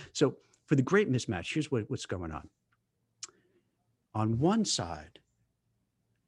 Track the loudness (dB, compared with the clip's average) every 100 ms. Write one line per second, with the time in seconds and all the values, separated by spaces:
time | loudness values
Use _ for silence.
0 | -14 0 0 0 _ _ 0 2 4 4
1 | 4 0 0 -4 -4 -4 -2 -2 -2 -6
2 | -6 -6 -6 -8 -12 _ _ _ _ _
3 | _ _ -20 _ _ _ _ _ _ _
4 | _ -2 0 2 2 2 2 -2 -4 -8
5 | -12 -20 _ _ _ _ _ _ _ _
6 | _ _